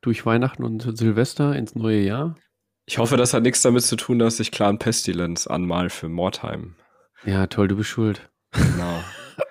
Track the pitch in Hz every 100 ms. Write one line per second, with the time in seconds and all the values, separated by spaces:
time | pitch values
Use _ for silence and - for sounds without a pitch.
0 | - 113 - 113 131 - 123 110 120 113
1 | 113 107 123 - 143 139 110 - 113 107
2 | 98 113 156 160 _ _ _ _ - -
3 | 113 127 120 127 117 127 131 120 117 110
4 | - 120 113 113 110 - 104 104 - 113
5 | - 87 87 85 - - 90 87 90 -
6 | 80 85 92 - - 107 85 87 _ _
7 | _ _ - 95 95 - 98 98 107 -
8 | 110 101 - _ _ - - 170 170 -
9 | - - - - -